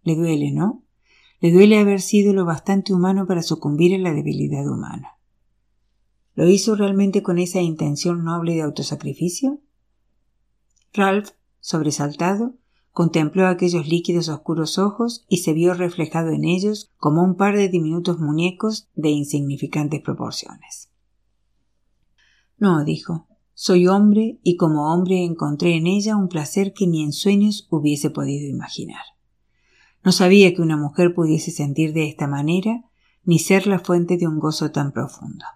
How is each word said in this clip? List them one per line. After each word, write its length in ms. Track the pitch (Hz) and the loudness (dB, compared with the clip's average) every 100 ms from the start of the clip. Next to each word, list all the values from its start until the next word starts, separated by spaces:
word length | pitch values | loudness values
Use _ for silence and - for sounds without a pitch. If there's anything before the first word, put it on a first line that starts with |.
Le 120 | 165 | -2
duele, 380 | 160 170 151 143 | -2 0 0 -2
¿no? 320 | 143 190 294 _ _ _ _ _ _ | 0 -2 -4 _ _ _ _ _ _
Le 120 | 170 | 4
duele 260 | 175 208 214 | 8 8 8
haber 220 | 202 196 | 4 0
sido 320 | - 208 202 | 2 2 4
lo 120 | 196 | 2
bastante 500 | 170 156 - 196 196 | 0 -4 -2 -2 0
humano 320 | 185 185 196 185 | 0 2 0 0
para 160 | 175 | -2
sucumbir 520 | 165 160 147 147 175 | -2 -4 -2 2 2
a 40 | 190 | 2
la 160 | 185 | -2
debilidad 520 | 147 147 143 147 143 143 | -2 -4 -4 -4 -4 -6
humana. 520 | 127 - - - _ _ _ _ _ _ _ _ _ _ _ _ | -6 -10 -14 -16 _ _ _ _ _ _ _ _ _ _ _ _
¿Lo 140 | - 165 | 0 4
hizo 280 | 196 226 208 | 4 2 0
realmente 460 | 196 196 196 196 | 0 2 2 0
con 160 | 196 175 | 0 -2
esa 220 | 180 185 | 0 -2
intención 640 | 170 156 151 143 180 175 | -2 -2 -4 -2 -2 -2
noble 300 | 165 170 170 | -4 -4 -4
de 80 | 165 | -2
autosacrificio? 1000 | 151 147 143 147 143 135 175 - 269 285 _ _ _ _ _ _ _ _ _ _ _ _ _ | -4 -6 -8 -8 -10 -6 -6 -2 -4 -4 _ _ _ _ _ _ _ _ _ _ _ _ _
Ralph, 360 | 208 196 196 208 _ _ _ | -2 0 0 -4 _ _ _
sobresaltado, 920 | - 165 151 147 143 147 170 202 240 - _ _ _ | -6 -2 -2 -2 -6 -4 -2 -2 -4 -8 _ _ _
contempló 560 | - 165 170 151 185 185 | -2 0 0 0 2 2
aquellos 400 | 180 180 175 147 | 2 0 -2 -2
líquidos 400 | 170 170 175 160 | -2 0 -2 -2
oscuros 500 | 147 - 160 156 - | -8 -4 -4 -2 -2
ojos 480 | 202 202 233 233 _ | -2 -2 -6 -6 _
y 100 | 175 | -2
se 140 | 170 | 0
vio 220 | 156 175 | 2 2
reflejado 560 | 175 180 175 156 170 165 | 0 -4 -4 -4 -2 -2
en 140 | 151 | -2
ellos 480 | 151 185 208 214 - _ | 0 0 0 -4 -10 _
como 260 | 151 156 | 0 4
un 120 | 185 | 2
par 220 | 180 196 202 | 2 2 2
de 120 | 196 | 2
diminutos 520 | 180 156 170 175 165 | 0 0 -2 -2 -2
muñecos 680 | 147 151 175 185 220 220 _ | -2 0 -2 -2 -6 -6 _
de 160 | - 151 | -4 -2
insignificantes 880 | 147 143 147 139 143 139 151 147 147 | 0 -2 -4 -4 -6 -6 -4 -4 -4
proporciones. 880 | - - 123 - - - - - - _ _ _ _ _ _ _ _ _ _ _ _ _ _ _ _ _ | -6 -8 -8 -10 -14 -20 -20 -20 -20 _ _ _ _ _ _ _ _ _ _ _ _ _ _ _ _ _
No, 280 | 202 160 | 2 2
dijo, 420 | 151 160 - 165 _ _ _ - | 0 -4 -6 -10 _ _ _ -8
soy 300 | - 180 180 | 2 4 4
hombre 540 | 196 208 208 226 233 | 4 4 4 0 -2
y 140 | - 175 | -2 0
como 360 | 165 156 151 | 0 0 0
hombre 300 | 175 180 185 | 0 0 0
encontré 540 | 175 160 147 147 170 165 | -2 -4 -4 -2 0 0
en 100 | 165 | 0
ella 300 | 202 208 214 | 0 0 -2
un 120 | 180 | -2
placer 440 | 165 143 - 196 | -4 -4 -2 -4
que 160 | - 185 | -2 0
ni 160 | 160 | 0
en 80 | 151 | -2
sueños 560 | 143 196 202 208 208 _ | -2 2 4 2 0 _
hubiese 400 | 160 147 147 151 | -2 0 0 -4
podido 380 | 143 139 143 143 | -4 -6 -6 -6
imaginar. 540 | 127 - - - - - _ _ _ _ _ _ _ _ _ | -10 -10 -12 -14 -16 -20 _ _ _ _ _ _ _ _ _
No 80 | 185 | 0
sabía 420 | 185 180 202 185 | 4 6 8 8
que 60 | 180 | 4
una 160 | 160 156 | -2 0
mujer 380 | 147 - 175 | -2 2 2
pudiese 380 | 175 160 156 170 | 2 0 0 -4
sentir 400 | - 143 143 160 | -6 -4 -2 -2
de 160 | 160 151 | -2 -4
esta 180 | - 143 | -4 -6
manera 580 | 139 151 180 214 233 - _ _ _ | -2 -2 0 -2 -6 -10 _ _ _
ni 160 | - 165 | 0 0
ser 300 | - 190 202 | 4 2 2
la 100 | 185 | -2
fuente 380 | - 175 175 180 | 0 0 0 0
de 80 | 175 | 0
un 140 | 156 | -2
gozo 320 | 151 156 151 | -4 -4 -4
tan 180 | 147 143 | -2 -4
profundo. 540 | 117 139 - - - - | -4 -8 -10 -18 -16 -18